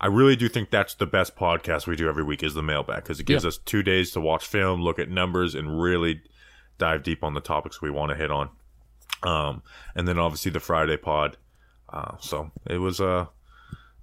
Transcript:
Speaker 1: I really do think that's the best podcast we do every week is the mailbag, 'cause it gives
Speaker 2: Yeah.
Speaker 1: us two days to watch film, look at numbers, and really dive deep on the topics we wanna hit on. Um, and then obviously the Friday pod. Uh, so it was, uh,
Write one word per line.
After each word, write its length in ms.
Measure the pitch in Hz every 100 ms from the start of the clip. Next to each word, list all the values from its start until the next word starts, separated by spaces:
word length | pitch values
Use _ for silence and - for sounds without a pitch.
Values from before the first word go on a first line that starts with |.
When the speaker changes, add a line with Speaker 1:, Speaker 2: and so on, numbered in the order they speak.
Speaker 1:
I 60 | 98
really 280 | 104 135
do 140 | 123 120
think 220 | 120 101
that's 240 | 107 98
the 120 | - 90
best 300 | 98 90 -
podcast 500 | 90 82 - 78 87
we 80 | 80
do 120 | 80
every 140 | 76
week 180 | 76 73
is 120 | 78
the 80 | 76
mailbag, 420 | 78 73 69 52
'cause 160 | - 71
it 60 | 71
gives 180 | 143
Speaker 2:
Yeah. 40 | 85
Speaker 1:
us 100 | -
two 240 | - 104
days 280 | 95 92 90
to 80 | 87
watch 260 | 78 80 -
film, 340 | 104 95 90
look 160 | 85 82
at 120 | 82
numbers, 440 | 92 90 90 87
and 260 | 73 76 80
really 420 | 87 90 85 80 - _ - - - -
dive 240 | 82 80
deep 200 | 78 80
on 120 | 78
the 60 | 73
topics 400 | - 76 76 -
we 80 | 76
wanna 240 | 71 73 71
hit 140 | 76
on. 180 | 73 69 - - - - _ - -
Um, 400 | 92 80 73 71 - - -
and 140 | 87 87
then 100 | 85
obviously 320 | 85 76 95
the 100 | 78
Friday 360 | - 80 78 76
pod. 400 | 80 76 73 - _ _ _ _ -
Uh, 240 | 76 - -
so 300 | - 73 78 - -
it 120 | 90
was, 220 | 92 90
uh, 260 | 95 90 82 - _ - - - - -